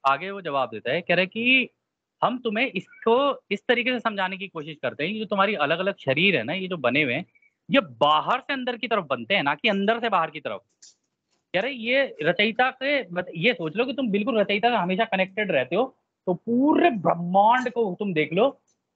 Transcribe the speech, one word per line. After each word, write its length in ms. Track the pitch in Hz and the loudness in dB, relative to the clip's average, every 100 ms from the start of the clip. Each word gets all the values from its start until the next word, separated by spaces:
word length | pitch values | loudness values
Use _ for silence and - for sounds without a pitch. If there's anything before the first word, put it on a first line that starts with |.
| 135 | 0
आगे 260 | 139 185 | 0 -2
वो 100 | 196 | -8
जवाब 280 | 170 139 127 | -4 -2 -2
देता 220 | 107 117 | -4 -4
है, 100 | 160 | -2
कह 140 | - 175 | 0 0
रहे 100 | 185 | 0
कि 440 | 220 240 262 240 _ _ _ _ - | -2 2 2 0 _ _ _ _ -4
हम 160 | 185 247 | -2 -2
तुम्हें 320 | 240 214 254 | -4 -2 -2
इसको 720 | 185 - - 226 240 285 254 - | -4 -12 -4 2 2 2 -2 -6
इस 160 | 202 - | -4 0
तरीके 240 | 240 240 | 0 0
से 80 | 247 | -2
समझाने 380 | 226 202 185 190 | -4 -2 -4 -6
की 100 | 196 | -12
कोशिश 300 | 165 151 147 | -12 -12 -8
करते 220 | 127 113 | -6 -4
हैं, 80 | 160 | -6
ये 80 | 214 | -6
जो 60 | 214 | -4
तुम्हारी 300 | 202 196 196 | 0 0 2
अलग-अलग 400 | 143 165 185 190 | 0 0 -2 -2
शरीर 400 | - 135 190 156 | -2 2 2 2
है 60 | |
ना, 100 | 110 | -2
ये 140 | 190 185 | -4 -6
जो 100 | 180 | -2
बने 260 | 123 135 | 0 2
हुए 100 | 143 | 0
हैं, 120 | 127 - _ _ _ - | -2 -6 _ _ _ 0
ये 80 | 240 | 0
बाहर 600 | 170 117 143 156 147 247 | 2 2 2 4 2 -2
से 140 | 262 | -4
अंदर 240 | 277 254 240 | -6 -4 -6
की 100 | 240 | -2
तरफ 180 | 220 160 | -2 -2
बनते 300 | 123 117 196 | -4 -2 0
हैं, 80 | |
ना 120 | 139 151 | 0 0
कि 140 | 233 | 0
अंदर 300 | 196 196 233 | 0 2 0
से 100 | 226 | 0
बाहर 200 | 190 160 | 0 0
की 100 | 147 | -4
तरफ। 240 | 131 98 _ _ - _ _ _ _ _ _ | -8 -10 _ _ -20 _ _ _ _ _ _
कह 80 | 175 | -4
रहे 100 | 240 | -4
ये 440 | 262 220 269 262 - | -4 0 0 0 0
रचयिता 500 | 151 175 226 220 254 | 0 2 2 2 0
से, 380 | 254 269 285 196 | 0 -2 -2 -2
मत-, 220 | 175 175 165 | -6 -6 -2
ये 180 | 208 | 0
सोच 220 | 240 156 185 | 0 -2 -2
लो 100 | 254 | -4
कि 80 | |
तुम 160 | 247 254 | -2 -2
बिल्कुल 300 | 202 214 226 | 0 0 0
रचयिता 300 | 202 202 233 | 2 2 2
से 60 | 233 | 2
हमेशा 300 | 175 185 220 | 0 0 0
connected 460 | 190 190 214 202 | 0 -2 -2 0
रहते 240 | 151 127 180 | 0 2 0
हो, 220 | 262 - _ _ - | -2 -6 _ _ -4
तो 80 | |
पूरे 560 | 180 - 240 285 320 339 | -4 0 2 4 4 4
ब्रह्मांड 800 | 233 165 170 175 190 208 247 247 | 2 0 0 2 4 6 4 0
को 260 | 240 214 180 | -2 -2 -2
तुम 140 | 208 | -2
देख 200 | 156 151 | -2 0
लो, 160 | 170 262 - _ _ _ | 2 2 0 _ _ _